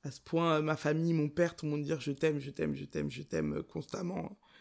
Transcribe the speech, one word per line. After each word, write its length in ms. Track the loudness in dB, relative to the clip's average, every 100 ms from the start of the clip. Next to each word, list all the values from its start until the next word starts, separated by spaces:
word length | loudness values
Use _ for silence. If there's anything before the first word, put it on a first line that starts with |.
à 100 | -10
ce 80 | -12
point, 380 | -2 2 4 4
euh, 40 |
ma 140 | 4 2
famille, 360 | 2 2 4
mon 160 | 4 2
père, 280 | 2 0 2
tout 100 | -4
le 60 |
monde 100 | -2
dire, « 180 | 0 -2
Je 120 | -2
t'aime, 260 | 0 2 0
je 120 | -4
t'aime, 260 | -2 -2 -2
je 80 |
t'aime, 260 | -4 -2 -4
je 120 | -4
t'aime », 320 | -4 -2 0 -2
euh, 60 |
constamment. 720 | -4 -8 -8 -6 -4 -4 -8 -12 _ -20